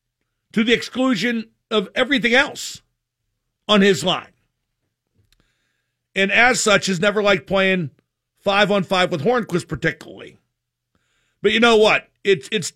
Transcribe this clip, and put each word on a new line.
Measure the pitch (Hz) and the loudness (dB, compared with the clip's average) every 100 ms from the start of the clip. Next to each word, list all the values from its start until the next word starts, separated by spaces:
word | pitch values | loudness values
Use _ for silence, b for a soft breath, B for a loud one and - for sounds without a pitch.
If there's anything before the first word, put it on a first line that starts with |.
| _ _ _ _ _ | _ _ _ _ _
to | - | -2
the | 226 | 0
exclusion | 233 - 233 262 226 226 233 214 _ - | 0 -2 -4 -2 -2 -2 -6 -8 _ -6
of | 214 202 - | -4 -4 -4
everything | 254 269 233 | -2 0 0
else | 240 285 240 - - _ _ _ _ _ _ _ _ - | 0 0 -6 -14 -16 _ _ _ _ _ _ _ _ 0
on | 208 | 4
his | 196 170 | 4 2
line. | 165 147 - _ _ _ _ _ _ _ _ _ _ _ _ _ _ _ _ _ _ 190 | 0 -4 -6 _ _ _ _ _ _ _ _ _ _ _ _ _ _ _ _ _ _ -4
And | 196 | 0
as | 196 240 240 | 2 2 2
such, | 220 196 - | 2 2 0
has | 185 | -2
never | 208 208 | -2 0
liked | 202 196 - | 0 0 0
playing | 190 190 190 151 _ _ _ _ _ | -2 0 0 -4 _ _ _ _ _
five-on-five | - 196 208 202 185 190 180 | -2 0 2 0 0 0 0
with | 180 | -2
Hornqvist | 156 247 190 170 - | -2 -2 -2 -6 -6
particularly. | 156 160 - - - - - _ _ _ _ _ _ _ _ _ _ | -6 -6 -6 -14 -20 -20 -20 _ _ _ _ _ _ _ _ _ _
But | 202 | 0
you | 220 | 2
know | 240 220 | 4 6
what? | 214 147 - _ | 4 2 -4 _
It's, | 202 196 - | -2 -2 -2
it's | 220 - | -6 -6